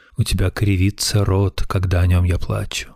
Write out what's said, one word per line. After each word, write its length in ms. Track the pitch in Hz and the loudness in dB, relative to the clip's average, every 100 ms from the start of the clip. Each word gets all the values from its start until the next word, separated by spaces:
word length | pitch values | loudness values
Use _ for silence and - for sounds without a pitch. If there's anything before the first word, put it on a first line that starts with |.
| _ - | _ -6
у 80 | |
тебя 280 | - 92 92 | -4 0 0
кривится 720 | - 101 92 98 - - 104 98 | 2 0 2 0 0 -2 0 2
рот, 380 | 95 98 - - | 2 0 0 -2
когда 340 | 98 92 90 | -2 0 2
о 60 | 90 | 2
нём 160 | 90 | 2
я 140 | 90 85 | 2 0
плачу. 580 | - 101 98 - - | -4 -6 -6 -10 -12